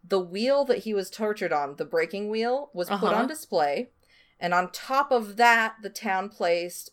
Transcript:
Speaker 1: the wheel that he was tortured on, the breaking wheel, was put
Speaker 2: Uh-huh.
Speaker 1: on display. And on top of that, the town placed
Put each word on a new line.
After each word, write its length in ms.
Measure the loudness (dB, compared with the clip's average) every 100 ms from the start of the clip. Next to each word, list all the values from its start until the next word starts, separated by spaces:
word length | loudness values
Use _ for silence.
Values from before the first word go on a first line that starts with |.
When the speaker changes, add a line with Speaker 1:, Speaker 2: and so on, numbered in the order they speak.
| 0
Speaker 1:
the 140 | -2
wheel 440 | -2 -2 2 2 2
that 140 | 0
he 140 | 0
was 160 | -4 -4
tortured 420 | -4 -4 -2 0
on, 240 | 0 -2 -6
the 80 | -2
breaking 420 | 0 0 -4 -4
wheel, 400 | -2 0 -2 -4
was 160 | -6 -4
put 60 | 0
Speaker 2:
Uh-huh. 120 | 2 2
Speaker 1:
on 40 | 0
display. 640 | -4 -2 0 2 0 -6 _ _ _ _ _
And 160 | 0
on 160 | 0 0
top 400 | -8 -2 0 2
of 260 | 2 0 4
that, 380 | 6 6 2 -4
the 80 | -14
town 380 | -8 -2 -2 -4
placed 640 | -2 0 0 -2 -10 -18